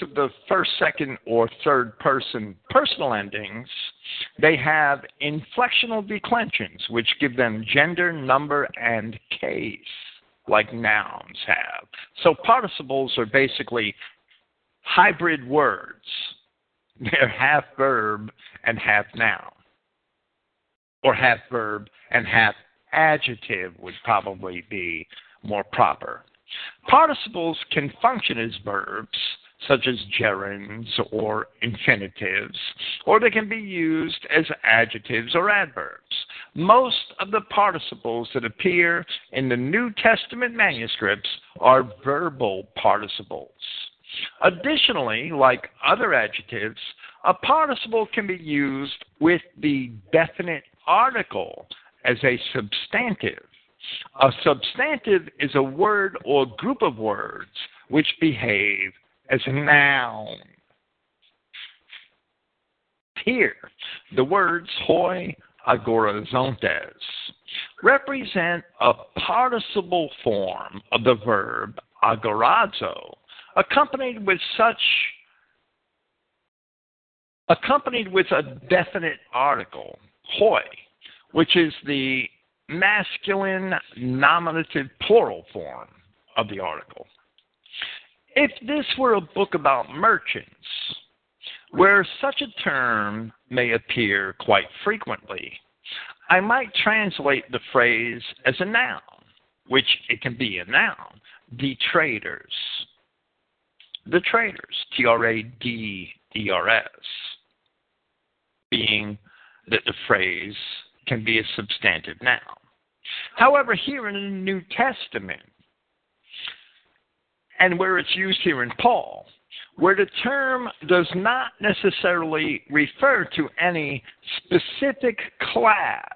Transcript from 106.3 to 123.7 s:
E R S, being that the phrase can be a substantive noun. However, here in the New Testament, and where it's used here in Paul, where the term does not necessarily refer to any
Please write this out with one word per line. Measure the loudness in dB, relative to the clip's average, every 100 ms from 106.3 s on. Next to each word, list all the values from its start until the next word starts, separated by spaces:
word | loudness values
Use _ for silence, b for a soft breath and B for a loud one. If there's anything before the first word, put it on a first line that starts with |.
| -6
E | -2
R | 0 4
S, | 2 0 -12 -18 -16 -16 -18 _ _ _ _ _ _ _ _ _ _ _ _ -4
being | -2 0 0 -2 -10 _ b b b -2
that | -2 -2
the | -6 0
phrase | 2 2 -2 -8 -10 -12 -14 -18 _ -6
can | -4
be | 0 0
a | -2 -6
substantive | -8 -2 0 0 -4 -4
noun. | 0 0 -4 -20 _ _ _ _ -14 B B 4
However, | 6 6 2 -2
here | -4 -8 -8
in | -8
the | -8
New | -6 -4 -4 -4 0
Testament, | 0 -2 -10 -10 -10 -12 _ _ _ _ _ _ _ _ _ B B B B B B _ _ _ _ _ _ 2
and | 4 4
where | 2 0
it's | 0 -2
used | -2 0
here | 0 0
in | -2 2
Paul, | 2 2 -2 -12 -20 _ _ B B 0
where | 2 4
the | 2 -2
term | -2 -2 -2 -2 -6 -8 2
does | 2 2 0
not | 0 0 -4 -2
necessarily | -2 2 0 0 0 0 0 -2 -2 -4 -2
refer | 0 0 2 2 2 0 -4
to | -4 0
any | 0